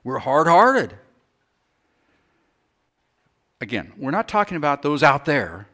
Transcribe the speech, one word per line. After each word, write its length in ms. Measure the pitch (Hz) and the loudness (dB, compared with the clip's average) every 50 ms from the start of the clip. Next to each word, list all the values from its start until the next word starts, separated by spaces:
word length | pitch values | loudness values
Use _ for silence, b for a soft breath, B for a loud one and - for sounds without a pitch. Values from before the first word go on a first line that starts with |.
| - | -12
We're 140 | 120 131 131 | -8 -8 -8
hard-hearted. 800 | - 131 139 151 160 170 170 185 226 254 269 240 123 92 92 - _ _ _ _ _ _ _ _ _ _ _ _ _ _ _ _ _ _ _ _ _ _ _ _ _ _ _ _ _ _ _ _ _ _ _ _ _ _ _ _ _ _ _ _ _ _ _ _ _ _ _ - | -4 0 2 2 4 6 6 6 6 6 4 0 -2 -4 -10 -20 _ _ _ _ _ _ _ _ _ _ _ _ _ _ _ _ _ _ _ _ _ _ _ _ _ _ _ _ _ _ _ _ _ _ _ _ _ _ _ _ _ _ _ _ _ _ _ _ _ _ _ -16
Again, 320 | 120 101 120 98 76 - - | -12 -8 -8 -8 -10 -10 -14
we're 140 | - 135 135 | -12 -8 -6
not 180 | 160 214 226 - | -4 -4 -6 -4
talking 280 | - 208 202 202 185 | -2 -4 -4 -2 -4
about 260 | 160 147 147 143 139 | -4 -2 -2 -2 -2
those 200 | - 147 147 135 | -2 -4 0 4
out 220 | 156 143 135 131 - | 4 4 4 2 -2
there. 440 | 160 143 135 98 82 82 95 101 _ | -2 -2 -2 -2 -4 -10 -16 -20 _